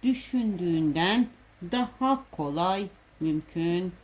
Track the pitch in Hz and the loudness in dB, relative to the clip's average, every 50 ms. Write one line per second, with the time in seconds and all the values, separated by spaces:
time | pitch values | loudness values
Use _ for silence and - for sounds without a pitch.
0 | - 247 262 254 - - - 254 233 220 202 170 180 175 165 160 160 151 143 160 | 2 0 0 0 -4 -4 -2 0 0 0 0 0 0 0 2 2 2 2 2 2
1 | 170 185 208 240 247 220 - - - - _ _ - 170 254 247 247 - - - | 2 4 4 2 2 0 -2 -18 -20 -20 _ _ -10 -4 -2 -2 -2 -2 -4 -2
2 | 262 262 269 262 262 - - - 151 143 143 160 170 185 190 196 202 185 - - | 0 0 0 0 -2 -12 -8 -6 -6 -4 -2 0 0 0 0 -2 -2 -6 -10 -18
3 | _ _ _ - 156 160 156 156 151 - - 165 165 170 170 175 185 185 175 - | _ _ _ -4 -2 -2 -2 -2 -4 -6 -4 -2 0 0 0 0 -2 -4 -8 -10